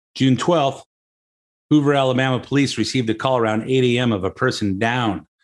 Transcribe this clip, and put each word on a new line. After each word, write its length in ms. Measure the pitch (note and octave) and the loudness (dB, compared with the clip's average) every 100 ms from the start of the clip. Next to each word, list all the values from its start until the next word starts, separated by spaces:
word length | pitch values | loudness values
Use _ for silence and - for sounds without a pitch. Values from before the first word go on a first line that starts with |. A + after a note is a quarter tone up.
| _ | _
June 220 | - C3 B2+ | -2 2 2
twelfth, 480 | - E3+ C#3 C3 - _ _ _ _ _ _ _ - | 2 0 0 -4 -14 _ _ _ _ _ _ _ 0
Hoover, 240 | D3+ C#3+ | 2 4
Alabama 460 | C#3+ C3 B2+ C3 B2 | 2 2 2 0 -2
police 360 | - C#3 C3 - | 0 0 0 -2
received 320 | G#2+ C3 A2+ | -2 -2 -2
a 60 | |
call 240 | A2 C3+ B2+ | -2 0 0
around 320 | A2 A2 A#2+ | 0 -2 -2
eight 140 | C3 | 0
A 160 | B2 A#2+ | 2 2
M 120 | B2 | 0
of 120 | G#2 | -2
a 60 | F#2 | -4
person 480 | - B2+ - G2+ F#2+ | -2 -4 -2 -4 -2
down. 500 | A2+ B2 A2+ F2 - _ | -2 -2 -2 -4 -10 _